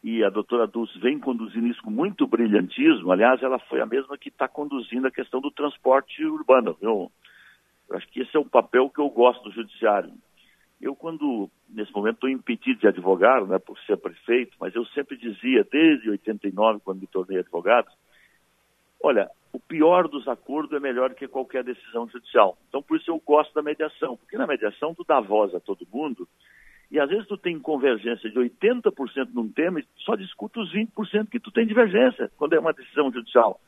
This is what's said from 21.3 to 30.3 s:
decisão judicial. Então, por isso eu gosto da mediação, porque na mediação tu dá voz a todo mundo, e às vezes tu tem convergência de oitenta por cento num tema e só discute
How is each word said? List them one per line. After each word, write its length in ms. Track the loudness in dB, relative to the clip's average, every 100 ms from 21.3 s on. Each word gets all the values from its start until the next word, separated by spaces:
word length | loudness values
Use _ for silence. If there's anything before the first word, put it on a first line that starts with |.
| -10 -8 -6
decisão 440 | -8 -10 -10 -10 -10
judicial. 480 | -12 -2 4 4 2 _
Então, 120 | -10
por 160 | -4 -4
isso 140 | -2
eu 100 | -8 2
gosto 260 | 2 2
da 80 | -4
mediação, 540 | -6 -6 -6 -6 -8 -8
porque 220 | _ -6
na 80 | -4
mediação 480 | -2 -4 -4 -8
tu 100 | -8 0
dá 100 | 0
voz 340 | 2 2 2
a 60 | -2
todo 300 | -8 -10 -10
mundo, 360 | -8 -8 -8 -14 _ _ _ -20 _ _
e 100 | -2
às 80 | 0
vezes 180 | -2 -4
tu 100 | -8
tem 220 | -6 -6
convergência 720 | -4 0 2 0 -2 -6 -4
de 80 | -2
oitenta 540 | -2 _ 0 2 -2
por 180 | -2 -8
cento 200 | -6 -6
num 140 | -4 -6
tema 320 | -2 -2 -4
e 40 | -10 _
só 180 | -6
discute 460 | -6 -6